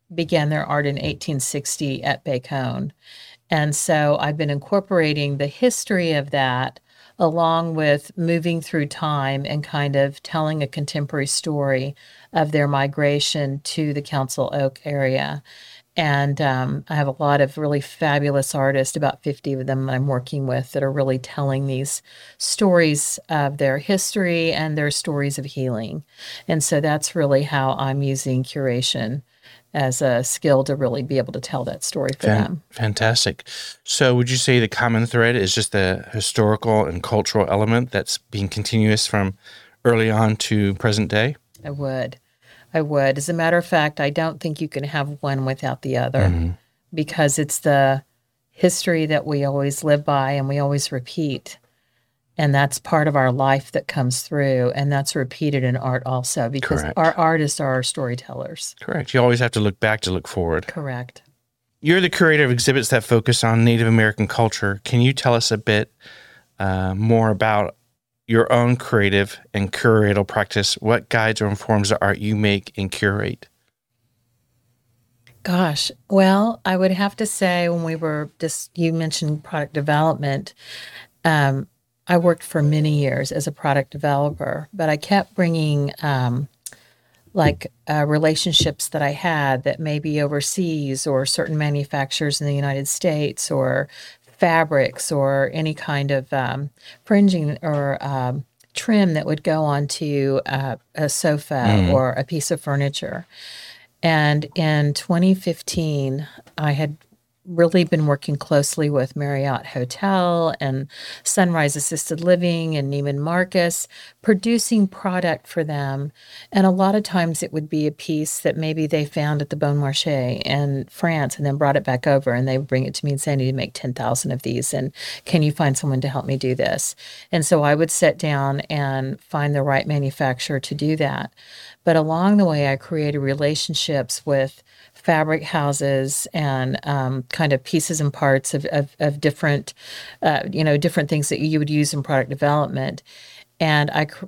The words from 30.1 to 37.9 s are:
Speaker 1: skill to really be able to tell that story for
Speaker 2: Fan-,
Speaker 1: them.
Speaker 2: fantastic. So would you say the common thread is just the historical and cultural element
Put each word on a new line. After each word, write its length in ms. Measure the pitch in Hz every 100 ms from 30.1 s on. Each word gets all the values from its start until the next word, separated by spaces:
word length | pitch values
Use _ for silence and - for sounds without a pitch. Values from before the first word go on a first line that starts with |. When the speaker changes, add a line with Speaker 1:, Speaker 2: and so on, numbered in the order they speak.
| 120
Speaker 1:
skill 400 | 131 - 156 135
to 100 | 135
really 280 | 143 127 127
be 140 | 123 135
able 140 | 117
to 80 | -
tell 240 | - 131
that 200 | 120 -
story 260 | - - 135 135
for 80 | 107
Speaker 2:
Fan-, 160 | 107
Speaker 1:
them. 200 | - 175 _
Speaker 2:
fantastic. 800 | - 107 104 113 113 - - - - - -
So 320 | - - 131 123
would 140 | 123
you 60 | 127
say 220 | - 123
the 100 | 110
common 380 | - 120 113 117
thread 300 | 120 117 120
is 180 | 92
just 160 | - -
the 380 | 101 92 92 -
historical 720 | 107 - - 107 107 113 107 80
and 180 | 87
cultural 440 | - 107 - 110 87
element 440 | 98 107 117 127